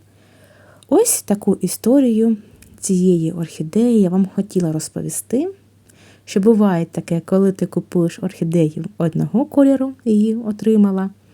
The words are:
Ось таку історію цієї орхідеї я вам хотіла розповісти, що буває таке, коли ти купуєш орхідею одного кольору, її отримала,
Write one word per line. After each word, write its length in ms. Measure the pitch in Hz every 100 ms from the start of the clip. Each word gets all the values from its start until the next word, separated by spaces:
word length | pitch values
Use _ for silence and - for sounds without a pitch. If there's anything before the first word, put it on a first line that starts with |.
| _ _ _ _ - _ - - -
Ось 340 | 320 480 -
таку 340 | - 208 208 190
історію 840 | 185 - 220 277 254 220 226 214 - - - -
цієї 520 | - 185 185 170 160
орхідеї 720 | 175 160 - 160 208 240 226
я 80 | 185
вам 180 | 185 190 -
хотіла 360 | 196 185 165
розповісти, 760 | 156 - 165 156 - - 247 359 381 _ _ _ _ - - -
що 140 | 208
буває 460 | 202 214 208 175 165
таке, 360 | - - 170 -
коли 260 | 190 196
ти 140 | 190 180
купуєш 540 | 175 - 180 170 -
орхідею 640 | 196 - 165 170 156 160 160 -
одного 480 | 165 160 156 208 285
кольору, 480 | - 277 262 262 262 233
її 300 | 214 214 226
отримала, 760 | 220 208 208 220 202 190 190 - _